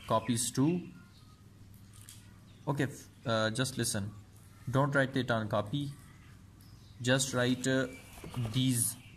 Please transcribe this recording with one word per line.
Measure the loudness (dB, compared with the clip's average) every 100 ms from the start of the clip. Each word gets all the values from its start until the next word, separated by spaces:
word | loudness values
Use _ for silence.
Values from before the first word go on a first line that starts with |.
| 0
copies | 0 2 0 0
too. | 2 2 2 -4 -14 -20 -20 -20 -20 -20 -20 -20 -20 -20 -20 -20 -20 -20 -20 -20 -8 -4
Okay, | 0
f-, | -2 -4 -16 -8 0
uh, | 2 2
just | 0 -2 -2
listen. | -2 -2 -4 -10 -18 -20 -20 -12 -2
Don't | 2 4
write | 2 2 0
it | 0
on | 0 0
copy. | -2 -2 -4 -6 -10 -18 -20 -20 -20 -20 -20 -20 -20 -20 -4
Just | 2 4 4
write, | 2 2 2 2
uh, | 2 0 -6 -16 -16 -10 -6 -2
these | 2 2 2 0 -4 -14